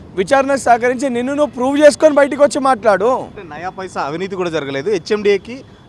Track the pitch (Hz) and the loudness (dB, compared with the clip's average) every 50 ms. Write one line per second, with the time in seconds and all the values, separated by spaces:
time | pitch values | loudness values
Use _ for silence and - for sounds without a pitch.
0 | - - - 170 196 - 269 269 269 269 277 254 - 262 233 240 233 247 262 247 | -20 -12 -6 -4 -2 2 2 2 2 2 0 0 4 4 2 4 2 0 -2 -2
1 | 269 277 240 233 247 262 285 285 294 269 - 254 247 262 285 285 302 294 269 - | -2 -4 -2 -2 -4 -4 -2 0 -2 -2 -2 -2 -2 0 2 6 6 6 6 6
2 | - 311 285 285 277 285 294 262 285 294 - 294 262 262 262 214 196 226 202 180 | 2 2 4 4 2 2 2 2 2 2 2 2 0 0 0 2 2 2 2 2
3 | - 240 262 220 147 - - 214 196 165 147 151 165 185 185 196 190 185 185 202 | 2 0 0 -2 -4 -8 -14 -16 -16 -16 -14 -12 -12 -12 -10 -10 -12 -10 -6 -6
4 | 165 139 151 165 190 196 196 185 185 175 160 160 143 135 139 135 139 196 220 180 | -6 -4 -4 -6 -6 -6 -4 -4 -4 -2 -2 -4 -4 -4 -6 -4 -2 -2 -2 -2
5 | 147 - 214 208 208 208 202 190 185 - 240 269 - - - - - | -2 -2 -4 -2 0 0 0 0 -2 -8 -16 -16 -16 -20 -20 -20 -8